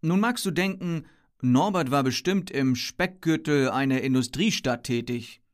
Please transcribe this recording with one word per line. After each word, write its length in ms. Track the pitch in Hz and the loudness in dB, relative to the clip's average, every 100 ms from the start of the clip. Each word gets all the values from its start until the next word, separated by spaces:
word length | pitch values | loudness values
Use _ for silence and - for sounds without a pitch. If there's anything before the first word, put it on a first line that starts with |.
Nun 180 | 160 185 | 2 2
magst 260 | 220 240 196 | 2 0 -2
du 60 | |
denken, 540 | 160 196 190 175 165 151 _ _ _ | 0 0 -2 -4 -6 -6 _ _ _
Norbert 500 | 127 123 185 185 143 | 2 4 4 0 0
war 120 | 139 | 0
bestimmt 460 | 131 123 - 196 185 | 0 0 0 0 -2
im 260 | 131 131 123 | 0 0 0
Speckgürtel 920 | - - 180 185 165 156 156 147 131 | -4 -4 -4 -2 -2 -2 2 2 2
einer 320 | 123 135 131 | 0 0 0
Industriestadt 840 | 131 131 123 - 214 - 135 117 - | 2 0 0 0 0 0 -2 -4 -2
tätig 560 | 120 117 120 123 - _ | -4 -2 -8 -8 -20 _